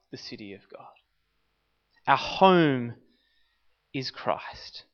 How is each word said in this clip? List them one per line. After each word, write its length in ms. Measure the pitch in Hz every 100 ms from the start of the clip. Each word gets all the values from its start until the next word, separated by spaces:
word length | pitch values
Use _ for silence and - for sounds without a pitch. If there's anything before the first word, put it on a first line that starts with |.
| _
the 60 | 127
city 360 | - 110 104
of 80 | 98 _
God. 180 | - - _ _ _ _ _ _ _ _ _ _ _ -
Our 120 | 139
home 800 | - - 190 180 156 131 117 - _ _ _ _ _ _ _ _ _
is 180 | 139 127
Christ. 720 | - - - - - - - -